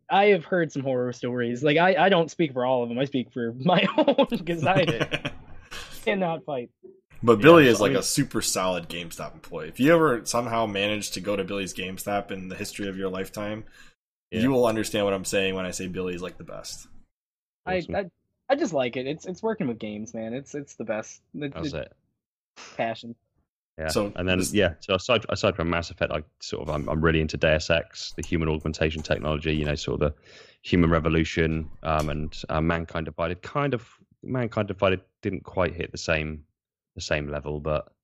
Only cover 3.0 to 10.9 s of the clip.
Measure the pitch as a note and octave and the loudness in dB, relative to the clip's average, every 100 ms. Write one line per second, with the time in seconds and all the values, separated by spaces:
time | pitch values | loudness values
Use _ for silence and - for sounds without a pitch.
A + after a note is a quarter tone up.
3 | C#3 C3 A#2 B2+ A#2 B2 D#3+ F3 G3 - | -2 -2 -4 -4 -4 0 4 4 4 4
4 | G3 A3+ C4 A#3 E3 E3+ D#3 F#3+ E3 A#2 | 4 4 2 0 -4 0 2 4 4 2
5 | D3+ D3+ C#3+ - - - - - - - | -2 -4 -6 -12 -16 -16 -14 -14 -14 -6
6 | A3+ G3 F3 D#3+ - C3+ A#2+ _ - - | -2 0 0 -2 -6 -8 -8 _ -20 -20
7 | _ - A#2 A2 C#3+ E3+ C3 G#2 G2+ F#2+ | _ -2 4 8 12 12 10 6 4 2
8 | - - B2+ A2+ - G2+ F#2 F2+ E2 E2+ | 0 0 -2 -2 -2 0 0 -2 -4 -10
9 | E2+ - D2+ D#2+ - E2 D#2 - C#3 E3+ | -12 -12 -12 -14 -12 -10 -8 2 6 6
10 | D#3 A#2 - A#2+ A#2+ A2+ A2 G2 G#2 | 6 2 -2 -2 -2 -2 -2 0 -2